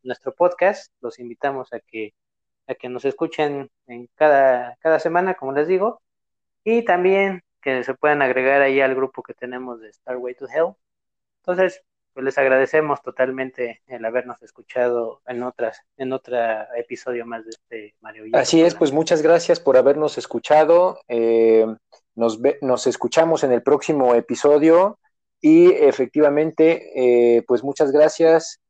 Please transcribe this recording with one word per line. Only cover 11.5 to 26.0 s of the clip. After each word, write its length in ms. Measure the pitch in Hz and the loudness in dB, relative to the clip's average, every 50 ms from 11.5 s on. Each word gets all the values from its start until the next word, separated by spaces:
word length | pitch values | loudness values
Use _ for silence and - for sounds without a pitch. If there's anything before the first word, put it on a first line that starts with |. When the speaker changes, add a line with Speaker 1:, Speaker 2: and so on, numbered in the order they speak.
| 180 180 190 185 185 - _ _ _ _ _ _ _ | -2 -2 -2 -2 -2 -8 _ _ _ _ _ _ _
Speaker 1:
pues 120 | 135 131 | -8 -6
les 140 | 135 131 143 | -6 -2 0
agradecemos 640 | 139 131 131 131 135 - - 156 156 151 151 - - | 0 2 2 2 0 2 0 -2 0 0 -4 -6 -8
totalmente 800 | 131 - - 131 131 131 135 131 131 - - 123 117 113 _ _ | -14 -4 -4 -4 -2 -2 -6 -8 -10 -8 -8 -8 -8 -10 _ _
el 180 | _ 127 113 113 | _ -16 -10 -8
habernos 380 | 113 117 127 123 123 117 _ 117 | -6 -4 -4 -6 -6 -14 _ _
escuchado 800 | 107 _ _ 113 _ - 127 123 123 120 117 117 113 - _ _ | -20 _ _ -20 _ -4 -2 -2 -2 -2 -2 -4 -6 -10 _ _
en 160 | 123 123 120 123 | -14 -12 -10 -10
otras, 380 | 123 - - 120 113 - - _ _ _ | -10 -8 -8 -8 -8 -8 -10 _ _ _
en 160 | - 135 127 131 | -12 -8 -8 -8
otro 240 | 131 _ - 123 120 117 113 110 107 107 - 123 | -8 _ -6 -4 -4 -2 -2 -4 -6 -8 -10 -10
episodio 480 | 120 120 - 123 - - 127 123 120 117 | -12 -10 -10 -14 -14 -10 -10 -10 -10 -10
más 200 | 117 117 113 110 | -10 -14 -14 -14
de 60 | 113 | -16
este 440 | 113 _ _ _ 120 110 104 104 _ _ | -20 _ _ _ -18 -18 -18 -18 _ _
Mario 240 | _ 107 107 110 107 | _ -20 -20 -20 -16
Villoro 180 | 110 117 131 127 | -4 -2 -2 -2
Speaker 2:
Así 160 | - - 160 | 2 2 4
es, 160 | 165 170 170 | 4 4 2
Speaker 1:
Podcast. 40 | - | 2
Speaker 2:
pues 140 | 170 143 135 | -2 0 0
muchas 300 | 156 160 - 175 156 147 | -2 0 0 0 0 2
gracias 380 | 160 170 170 165 - 170 - | 2 2 2 2 0 -2 0
por 160 | - 139 131 | 2 2 4
habernos 420 | 127 120 139 143 151 156 147 - 127 | 4 4 4 2 2 0 -4 -4 -8
escuchado. 840 | - - - 117 - - 151 151 156 151 170 175 180 185 180 - _ - | -14 -10 -10 -10 -2 2 2 4 4 6 4 4 4 2 -2 -6 _ -6
Eh, 580 | 123 117 113 113 113 113 113 113 113 113 110 110 110 - _ _ _ _ _ _ _ | -4 -2 0 2 2 4 4 4 4 4 4 2 -2 -12 _ _ _ _ _ _ _
nos 260 | 113 117 117 107 110 | -2 -2 -2 -2 0
ve-, 180 | 120 139 143 - 143 | -2 -2 -2 -2 -2
nos 240 | 131 127 120 - | -4 -4 -2 -2
escuchamos 580 | 127 120 - - - - 165 165 165 160 - 156 | -4 -4 -4 -6 -4 0 0 0 2 0 0 0
en 80 | 135 123 | 0 0
el 100 | 113 - | 0 0
próximo 520 | 131 147 143 - - 156 143 131 123 120 | 0 0 0 0 -2 -2 0 2 2 2
episodio 840 | 117 113 - 123 - - 147 147 147 151 160 165 175 190 208 233 _ _ _ _ _ _ _ _ _ | 2 0 -2 -8 -2 2 2 2 4 4 4 4 4 4 0 -2 _ _ _ _ _ _ _ _ _
y 320 | - 151 160 165 175 180 - | 2 4 6 8 8 6 6
efectivamente, 1600 | - 151 139 - - | 6 4 2 2 2